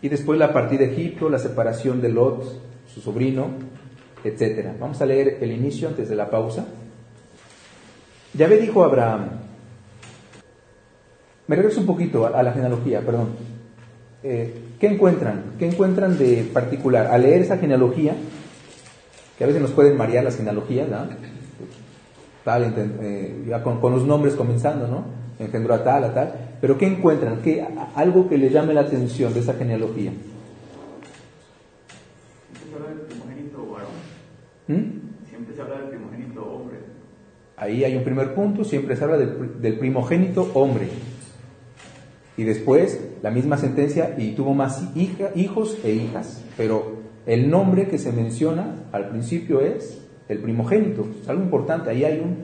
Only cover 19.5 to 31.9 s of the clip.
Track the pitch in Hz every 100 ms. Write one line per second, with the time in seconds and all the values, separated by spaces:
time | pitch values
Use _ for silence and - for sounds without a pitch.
19.5 | 143 135 - 143 139 113 120 123 113 107
20.5 | 104 104 127 143 104 - - - - -
21.5 | - - - - - - - - - -
22.5 | 120 120 110 101 101 104 101 95 92 117
23.5 | 117 131 117 127 127 135 147 143 143 117
24.5 | 120 143 147 120 135 220 - - - 107
25.5 | 113 113 113 123 139 123 117 151 - -
26.5 | - 135 139 190 185 180 147 123 110 -
27.5 | 156 - - - - 170 180 180 147 135
28.5 | 147 143 151 143 135 123 - 123 117 117
29.5 | 123 120 113 110 - 95 98 - - -
30.5 | - - - - - - - - - -
31.5 | _ _ _ _